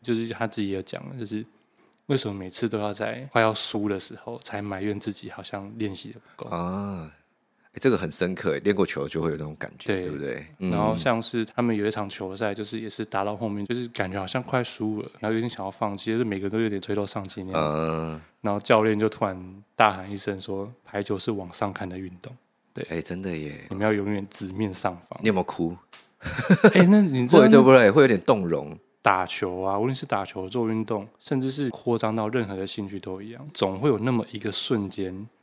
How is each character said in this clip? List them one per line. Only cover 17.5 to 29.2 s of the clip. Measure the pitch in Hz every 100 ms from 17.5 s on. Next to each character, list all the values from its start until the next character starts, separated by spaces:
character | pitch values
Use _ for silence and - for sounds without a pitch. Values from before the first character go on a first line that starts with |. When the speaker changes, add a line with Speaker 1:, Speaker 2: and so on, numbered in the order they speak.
Speaker 1:
样 | 90 78
子。 | 78
Speaker 2:
嗯。 | 80 80 80 78 78 _
Speaker 1:
然 | 107
后 | 101
教 | - 113
练 | 110 107
就 | 107
突 | - 107
然 | 92 92 95 104 -
大 | 110
喊 | 95 92
一 | 101
声 | 101 95
说 | 98 98 101 123
：“排 | - 104
球 | 101 98
是 | -
往 | 104 90
上 | 87 104
看 | 92 95
的 | 90
运 | 95 90
动。” | - 127 _ _ _
对。 | - -
Speaker 2:
欸， | 82
真 | - 87
的 | 95 82
耶。 | 76 73 -
Speaker 1:
你 | 95
们 |
要 | 107
永 | 107 101
远 | 104 98
直 | - 98
面 | 95 107
上 | 92 98 90 -
方。 | -
Speaker 2:
你 | 110
有 |
没 | 98
有 |
哭？ | 87 - 82 87 _ - _ _
Speaker 1:
<laughs> | - - - 180 185
欸， | 185 175
那 | 208
你 | 196 131 123
知 | -
道 |
Speaker 2:
会， | 214
对 | 214
不 | 131
对？ | 131 110
会 | 101
有 | 135
点 | 104
动 | - 117 87
容。 | 78 71 82 _ _
Speaker 1:
打 | - 92